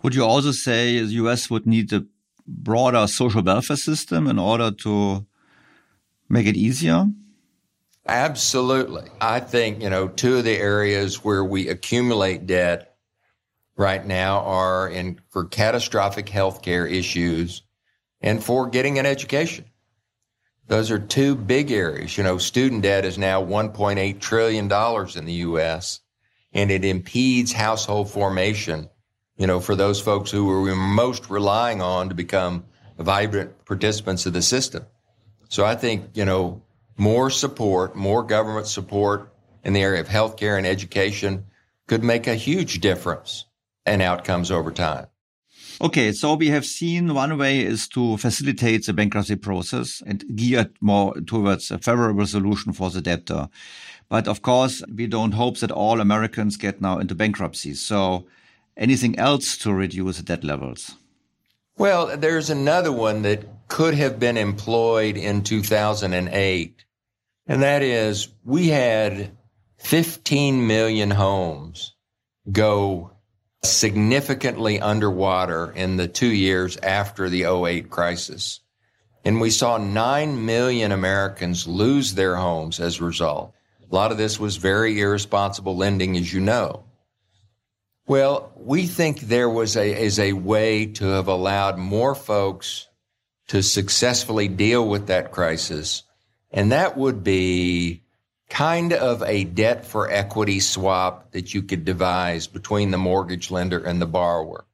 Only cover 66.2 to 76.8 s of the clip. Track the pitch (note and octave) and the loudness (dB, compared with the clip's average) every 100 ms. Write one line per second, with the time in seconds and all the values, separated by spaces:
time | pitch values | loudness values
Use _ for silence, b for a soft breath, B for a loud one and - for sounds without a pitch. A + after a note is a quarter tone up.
66.2 | F#2 G2 G2 F#2 E2 _ _ _ _ _ | -2 0 0 0 -4 _ _ _ _ _
67.2 | _ _ - C3+ C#3 C#3+ C3+ A#2+ G#2+ G2+ | _ _ -2 2 4 4 2 2 0 -2
68.2 | - _ A#2 D3+ E3+ D3 B2 A2 G#2+ F#2+ | -6 _ -2 2 4 4 2 2 0 -4
69.2 | G2 - _ _ _ _ - D#3 E3 - | -10 -14 _ _ _ _ 0 0 0 -6
70.2 | - C#3+ C#3+ C3 A#2 A2 A2 A2 G2+ G2 | -2 2 2 2 2 2 2 2 2 2
71.2 | G2 G2 F2 D2 D#2+ E2 - _ _ _ | 2 2 -2 -6 -12 -14 -14 _ _ _
72.2 | _ _ G#2 G2+ G#2+ G#2 G2 F#2 E2+ _ | _ _ -4 2 4 2 0 -2 -8 _
73.2 | _ _ _ _ - - A2 G#2 G#2 C3+ | _ _ _ _ 0 2 2 2 2 2
74.2 | C#3 C3 E3 - A2 G#2+ G#2 A2 G#2 F#2 | 0 -2 -2 -2 -2 0 0 0 0 0
75.2 | F#2+ F#2 F2+ E2 E2+ F2+ F#2 F#2 F2 - | 0 0 0 -4 -6 -4 -2 0 -2 0
76.2 | A#2+ G#2 F#2+ F#2 F#2 - | 2 2 2 2 -2 -2